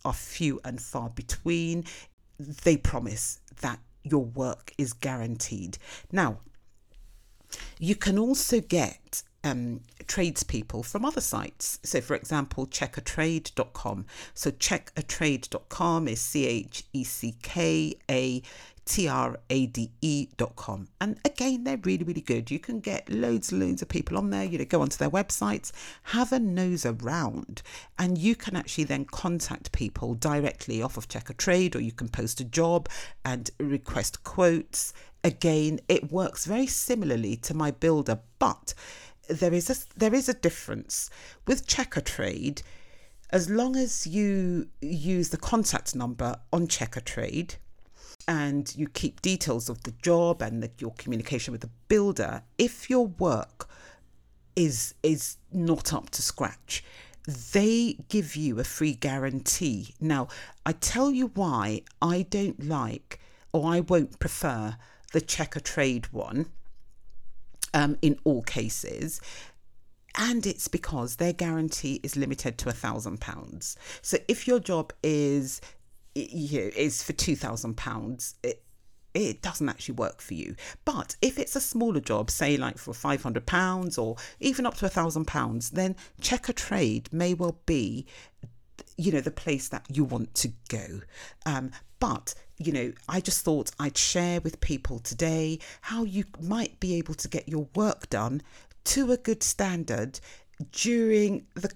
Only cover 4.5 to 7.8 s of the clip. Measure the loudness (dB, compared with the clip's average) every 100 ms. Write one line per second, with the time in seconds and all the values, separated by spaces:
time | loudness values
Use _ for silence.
4.5 | -4 -8 -4 -2 -2 -4 -2 -2 -2 -4
5.5 | -4 -8 -10 -14 -16 -2 2 2 0 -10
6.5 | -20 -20 -20 _ -20 -20 -20 -20 -20 -14
7.5 | -12 -12 -4